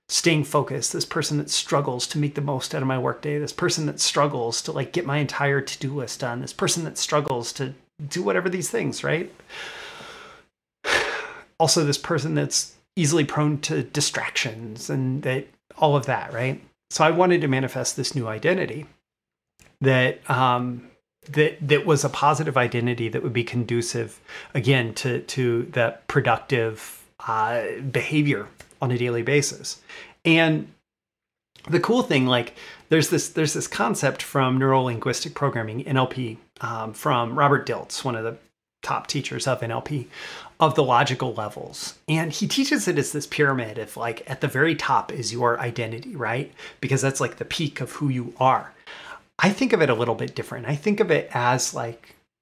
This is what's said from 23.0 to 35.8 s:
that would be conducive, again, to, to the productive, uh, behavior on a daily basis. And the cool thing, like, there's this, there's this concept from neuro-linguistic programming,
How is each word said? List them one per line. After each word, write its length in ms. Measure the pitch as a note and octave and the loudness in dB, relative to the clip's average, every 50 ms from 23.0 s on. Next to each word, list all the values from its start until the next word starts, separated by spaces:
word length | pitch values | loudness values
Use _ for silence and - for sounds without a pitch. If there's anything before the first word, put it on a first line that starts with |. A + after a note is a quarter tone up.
| A#2 A2 | -2 -2
that 120 | A#2+ C3 | -2 -2
would 120 | - C3+ A2+ | -2 -2 0
be 100 | A#2+ A#2 | -2 -2
conducive, 760 | - - B2 A#2 - A#2+ A#2+ A#2 - - A#2 A2+ G#2+ - - _ - - - - - - | 0 -2 -2 -2 0 0 -2 -2 -2 -2 -4 -4 -6 -8 -18 _ -18 -18 -18 -10 -6 -4
again, 400 | C#3 G2+ C3 C#3 C3 A#2 A2+ G#2 | 0 4 4 4 4 2 0 -4
to, 260 | - - B2+ A#2+ B2 | -4 -2 -2 -2 -2
to 420 | - - - C3+ B2+ A#2+ A#2 A#2 A#2+ | -4 -6 -4 0 0 2 2 0 -2
the 320 | - - B2 A2+ A#2 - - _ | -2 0 2 2 0 0 -4 _
productive, 960 | - - D3 A#2+ A#2+ A2+ - - - C#3 A#2+ A2+ A2+ A2 - - - - - - _ _ - - | -2 0 2 4 4 2 2 0 0 0 0 0 0 -2 -6 -12 -16 -18 -20 -20 _ _ -10 -6
uh, 360 | - A2+ A2 A2 A2+ A#2+ A#2+ G#2+ G2+ - A2 C3+ C3+ | -2 0 0 0 0 0 -2 -4 -4 -6 -6 -6 -4
behavior 560 | - B2 - - D#3 D3+ D3 D3 B2 G2+ G2+ - - - - _ _ - | -2 -2 -2 0 2 2 4 4 2 0 -2 -8 -14 -20 -20 _ _ -4
on 100 | C#3+ B2 | -2 0
a 60 | B2 | 0
daily 240 | A#2+ B2 B2 A#2+ A#2+ | 0 0 0 0 0
basis. 600 | A#2 C3 C#3+ D3 C#3 - - - - - - - _ - - - - - - _ - | 0 2 2 2 2 0 -4 -8 -10 -12 -12 -12 _ -20 -18 -18 -18 -20 -10 _ 4
And 420 | E3 D#3+ E3 E3 D#3+ D#3 D3+ D3+ - - _ _ _ _ _ _ _ _ _ _ _ _ _ _ _ _ - - - | 6 6 8 6 6 4 2 -2 -6 -14 _ _ _ _ _ _ _ _ _ _ _ _ _ _ _ _ -14 -4 0
the 100 | D#3+ F3 | 0 2
cool 220 | - - A#3 B3+ | 4 4 4 4
thing, 240 | - - D#3+ C3 B2+ | 4 4 4 4 4
like, 300 | B2+ B2+ A#2+ A#2 - - - - - - - - - | 4 4 2 2 -2 -8 -16 -18 -18 -20 -10 -2 2
there's 200 | D#3 D#3+ D3 - | 4 4 4 4
this, 200 | F3 - - - | 2 0 0 0
there's 240 | - D#3+ D#3 D3 - | 0 0 0 0 0
this 140 | D3+ C#3 | -2 -4
concept 560 | - - - G#3+ A#3+ F#3+ - D3+ C3 - - - | -4 -2 0 0 0 0 2 0 0 0 -2 -6
from 340 | - - C#3 C3 B2+ C3 | -2 2 2 4 4 4
neuro-linguistic 800 | C3 C3+ C3+ C3 C3 B2+ B2+ A#2 A2 - C3 A#2+ - - D#3 - | 4 4 6 4 4 4 2 -2 -2 -2 -2 -2 -2 -4 -8 -4
programming, 520 | - C#3+ C3+ B2 A#2 A2 G#2+ G#2+ B2+ | -2 0 0 0 -2 -4 -4 -6 -8